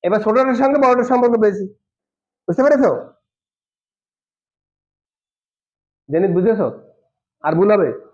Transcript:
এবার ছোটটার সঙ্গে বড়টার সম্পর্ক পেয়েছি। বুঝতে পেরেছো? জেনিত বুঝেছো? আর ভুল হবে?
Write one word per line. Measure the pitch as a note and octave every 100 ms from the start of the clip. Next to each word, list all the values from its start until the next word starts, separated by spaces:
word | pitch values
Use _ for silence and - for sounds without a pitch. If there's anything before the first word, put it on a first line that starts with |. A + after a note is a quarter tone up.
| F3+
এবার | G#3
ছোটটার | G#3+ A#3 C4 B3
সঙ্গে | C4+ C#4+
বড়টার | C4 B3 A#3+
সম্পর্ক | B3+ A#3+ A#3
পেয়েছি। | G#3+ G3 F#3+ - _ _ _ _ _ _ -
বুঝতে | E3+
পেরেছো? | C4+ C#4+ A#3 B2 - _ _ _ _ _ _ _ _ _ _ _ _ _ _ _ _ _ _ _ _ _ _ _ _ _ _ _ _ _ _
জেনিত | D#3 F#3+ F3
বুঝেছো? | F#3+ G#3+ C#3 - - _ _ _ _ _
আর | D3
ভুল | D#3+ G3
হবে? | G#3 D3+ G#2 -